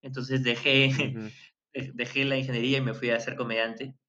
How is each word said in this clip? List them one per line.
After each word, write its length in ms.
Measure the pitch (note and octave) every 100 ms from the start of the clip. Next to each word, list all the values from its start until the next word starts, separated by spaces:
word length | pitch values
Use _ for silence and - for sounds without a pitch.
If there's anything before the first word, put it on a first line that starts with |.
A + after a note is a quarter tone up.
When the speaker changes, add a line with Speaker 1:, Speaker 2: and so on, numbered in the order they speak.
Speaker 1:
Entonces 420 | C3+ C3 B2+ C3
dejé, 460 | B2 A#2 C#3+ C3+ C3+
<laughs> 260 | C3 C3+ A2+
Speaker 2:
Ujú. 140 | G#2+ - - _ _
Speaker 1:
de-, 180 | C#3 C3+
dejé 320 | B2 A#2+ C#3 C#3
la 120 | C3+
ingeniería 400 | C3 A#2+ B2 C3+
y 20 |
me 120 | C3
fui 160 | A2+ A#2+
a 100 | A#2
ser 160 | A#2+ A#2+
comediante. 600 | A#2 A2+ A2+ A2+ C3+ C3+